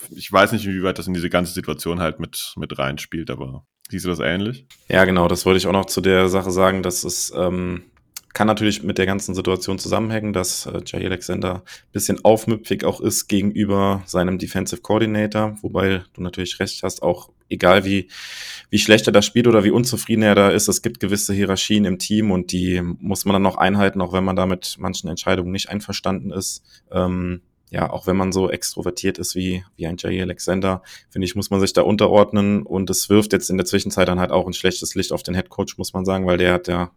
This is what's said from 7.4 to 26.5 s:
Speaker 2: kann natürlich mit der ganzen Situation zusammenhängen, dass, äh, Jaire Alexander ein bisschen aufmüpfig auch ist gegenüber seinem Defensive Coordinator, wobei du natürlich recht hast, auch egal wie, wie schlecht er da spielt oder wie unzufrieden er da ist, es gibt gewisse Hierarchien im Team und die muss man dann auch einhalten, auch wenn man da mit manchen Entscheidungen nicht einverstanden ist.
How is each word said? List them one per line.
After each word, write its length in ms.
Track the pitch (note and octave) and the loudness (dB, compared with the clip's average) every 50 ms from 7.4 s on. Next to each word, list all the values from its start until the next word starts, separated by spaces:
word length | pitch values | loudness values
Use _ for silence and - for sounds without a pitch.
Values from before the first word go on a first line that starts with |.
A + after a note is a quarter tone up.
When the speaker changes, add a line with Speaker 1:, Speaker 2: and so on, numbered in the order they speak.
| F#2 F2 F2+ F2+ F2+ F2+ F2 F2 - _ _ _ _ _ _ - - _ | -2 -2 -2 -2 -4 -4 -6 -8 -10 _ _ _ _ _ _ -20 -20 _
Speaker 2:
kann 140 | - - G#2+ | -2 0 2
natürlich 380 | A2 G#2 G#2 A2 G#2 G2+ - - | 2 2 2 0 0 0 0 -4
mit 140 | F#2+ - - | -4 0 0
der 80 | F#2+ | 0
ganzen 280 | F#2+ G2 G2 - - F2+ | 0 0 -2 -4 -6 -6
Situation 460 | F#2+ F2 F#2 F#2 F#2 - F#2+ F#2+ F#2 | -4 -2 -2 -2 -2 -2 -6 -6 -6
zusammenhängen, 520 | - F#2 F#2+ G2+ A2+ A2 A2+ A2 G#2+ G#2 | -4 -2 -2 -2 -2 -2 -4 -4 -4 -2
dass, 340 | G2+ F#2 F2+ - - - - | -2 -2 -2 -2 -4 -6 -8
äh, 140 | - - F2+ F2+ | -8 -8 -8 -8
Jaire 200 | - - F#2 F#2 | -8 -8 -6 -4
Alexander 580 | F#2 F#2 F2+ - - F2+ F#2+ G2 F#2 F2+ F#2 - | -4 -6 -6 -6 -6 -4 -4 -4 -4 -4 -6 -10
ein 280 | - - - _ _ | -16 -20 -20 _ _
bisschen 320 | - G#2 - - G2 - - | -6 -4 -2 -2 -2 4 6
aufmüpfig 600 | G2+ A2 A2 - A#2 A2 G#2 - - G2+ - - | 6 6 6 2 -2 -2 -2 -2 -4 -4 0 0
auch 160 | F2 - - | -2 -2 0
ist 260 | - A2 - - - | -2 -2 -2 -2 -2
gegenüber 760 | - G#2 G2 G2 G#2 - G#2 G#2+ G#2 G2+ G2 G2 G2 G2 G2 F#2 | 0 2 2 2 2 0 0 0 2 2 2 2 2 2 0 -4
seinem 320 | - - F2+ F2 F#2 F#2 F2+ | -2 0 0 0 0 0 -2
Defensive 440 | F#2 - - F#2+ F2+ - - - | -4 -4 -4 -4 -4 -4 -6 -8
Coordinator, 760 | - - G#2 A2+ A2 G#2+ G#2+ G#2+ G#2+ G#2 G#2+ G#2+ G#2+ G#2+ G#2+ - | -2 0 2 2 2 2 0 0 -2 0 0 -2 -2 -2 -4 -8
wobei 420 | - F#2 G2 F#2 G2 F#2+ F#2+ F2+ - _ | -10 -4 -2 0 2 2 0 -2 -4 _
du 100 | _ - | _ -10
natürlich 380 | F2+ F2 - F#2 F2+ F2 - - | -10 -8 -6 -6 -8 -8 -6 -6
recht 240 | G2 G2+ - - - | -6 -6 -6 -6 -6
hast, 180 | - - - | -6 -6 -2
auch 280 | - - F3 - - - _ _ _ _ | -2 -2 -2 -2 -8 -18 _ _ _ _
egal 360 | G#2 - F#2+ F2 F#2+ G2+ F#2+ | -4 2 6 6 6 6 4
wie, 220 | G2 G2+ G2 - - - - - - - - - - - - - _ | 2 0 -2 -2 -6 -14 -16 -16 -16 -14 -14 -14 -14 -16 -16 -6 _
wie 100 | G#2 G#2 | 0 0
schlecht 300 | G#2 G#2+ G#2+ G#2+ - - | 6 6 6 6 6 6
er 40 | |
da 100 | G#2 G#2 | 4 4
spielt 260 | G#2 - - A#2+ A#2 A#2+ | 4 4 2 4 4 6
oder 160 | A2+ G#2+ F#2+ | 6 6 6
wie 80 | G2+ | 4
unzufrieden 500 | - A#2+ A#2+ - A#2 G2+ - - A2+ A2 | 4 4 2 0 -2 -6 -2 0 0 4
er 140 | A2 G#2 G2+ | 4 6 6
da 140 | G2+ G2+ G2 | 6 6 6
ist, 180 | G2+ G#2+ - G#2 | 4 4 2 0
es 140 | F#2+ - | -2 -2
gibt 180 | - - - - | -4 -6 -4 -4
gewisse 340 | G#2+ F#2+ G2+ G2+ - - G2 | -2 -2 -2 -2 0 -2 0
Hierarchien 500 | G2 G2+ F#2 F#2+ F#2 - - A2 G#2 G2+ | 0 0 0 0 -2 0 2 2 4 4
im 140 | F#2 F#2 F2+ | 2 0 -2
Team 320 | - - G#2+ G#2+ A2 G#2 | -2 0 0 2 2 2
und 220 | F#2 F2+ F2+ - | 2 0 -2 -2
die 280 | F#2 F#2 F#2 F2+ F2+ F2+ | -2 -2 0 0 0 -2
muss 440 | F2 F2 F2 - - G2 F#2+ - - | -2 -4 -6 -6 -4 -4 -4 -2 0
man 80 | G2 | 2
dann 140 | G2 F#2+ G2 | 2 4 4
auch 100 | F#2+ - | 2 2
einhalten, 440 | - E2+ F#2+ G2+ G2+ G2 F#2+ - G2 | 2 2 2 4 4 2 2 2 0
auch 120 | F2+ F2 | -2 0
wenn 100 | F#2 F#2 | 0 0
man 140 | F#2+ F#2+ F#2 | 0 0 0
da 100 | F#2 F#2 | 0 0
mit 300 | F#2+ F2+ F2+ - - - - | 0 -2 -4 -6 -10 -8 -6
manchen 300 | F#2 F#2 F#2 - - D#2+ | -6 -6 -6 -6 -8 -8
Entscheidungen 420 | E2+ - - F#2+ F#2+ F#2 F2 F2+ | -8 -4 -2 0 0 0 -2 -4
nicht 180 | F#2+ G2 - - | -6 -6 -6 -6
einverstanden 640 | G2 G#2 - - G2+ - - G2 F#2+ - C3 G2 | -8 -8 -8 -8 -10 -6 -4 -4 -4 -4 -6 -8
ist. 320 | D#2+ F#2+ - - | -6 -6 -6 -6